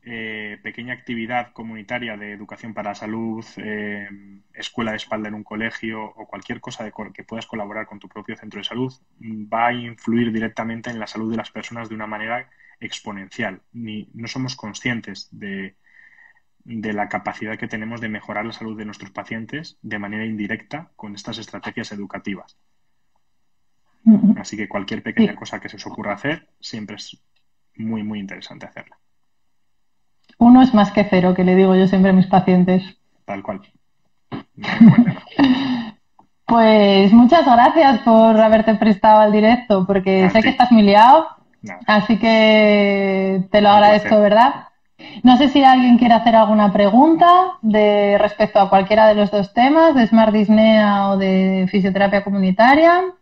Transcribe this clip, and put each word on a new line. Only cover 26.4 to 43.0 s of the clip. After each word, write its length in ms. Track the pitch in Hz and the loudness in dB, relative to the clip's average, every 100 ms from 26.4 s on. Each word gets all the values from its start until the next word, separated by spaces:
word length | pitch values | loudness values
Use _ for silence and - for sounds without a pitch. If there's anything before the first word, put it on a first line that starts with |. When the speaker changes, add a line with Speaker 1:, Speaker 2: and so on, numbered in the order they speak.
| _ _ | _ _
Speaker 1:
siempre 360 | - 113 104 104 | -18 -16 -16 -18
es 260 | - - _ _ _ _ _ _ | -20 -20 _ _ _ _ _ _
muy, 260 | 110 113 | -10 -8
muy 180 | 107 107 | -10 -12
interesante 460 | 98 90 - - - | -12 -16 -20 -20 -20
hacerla. 320 | - - _ _ _ _ _ _ _ _ _ _ _ _ _ _ _ | -20 -20 _ _ _ _ _ _ _ _ _ _ _ _ _ _ _
Speaker 2:
Uno 240 | 233 254 | 6 6
es 120 | 262 | 6
más 160 | 214 202 | 2 0
que 140 | - | 0
cero, 280 | 202 185 180 | 0 0 0
que 100 | 185 | 0
le 100 | 185 | 0
digo 200 | 185 190 | 2 4
yo 120 | 185 190 | 2 2
siempre 240 | 190 190 | 2 2
a 40 | |
mis 120 | 185 185 | 2 2
pacientes. 720 | 190 185 185 180 185 185 _ _ _ | 0 2 0 2 0 -4 _ _ _
Speaker 1:
Tal 180 | _ 98 | _ -14
cual. 200 | 98 98 _ _ _ _ _ _ _ - - - | -12 -14 _ _ _ _ _ _ _ -18 -18 -16
Muy 340 | - - 226 | -10 6 6
buen 140 | - | 8
tema. 180 | 240 - - - | 2 -2 -12 -2
Speaker 2:
<laughs> 580 | 277 254 269 247 226 - _ _ _ _ | 0 0 -4 -6 -8 -16 _ _ _ _
Pues 680 | - 233 220 214 202 196 196 | -2 2 4 4 4 4 6
muchas 320 | 226 247 339 285 | 6 6 4 4
gracias 540 | 233 254 320 294 254 | 4 4 4 2 2
por 380 | - 220 226 220 | 2 4 6 4
haberte 360 | 220 220 220 | 4 2 2
prestado 460 | 214 226 196 220 214 | 0 0 2 4 6
al 120 | 214 | 4
directo, 540 | 208 214 240 - 196 190 | 4 2 2 0 -2 0
porque 380 | 196 190 190 | -2 0 2
Speaker 1:
A 60 | 185 | 2
Speaker 2:
sé 100 | 220 | 2
Speaker 1:
ti. 20 | |
Speaker 2:
que 40 | 220 | 0
estás 200 | 254 240 | 0 2
muy 120 | 233 | 4
liado, 440 | 202 202 233 302 320 - _ _ | 6 6 6 6 2 -12 _ _
Speaker 1:
Nada. 180 | 214 180 - | -20 -14 -2
Speaker 2:
así 320 | 214 196 220 | -2 0 0
que 1300 | 226 220 220 214 214 208 202 196 | 2 2 4 4 4 2 0 0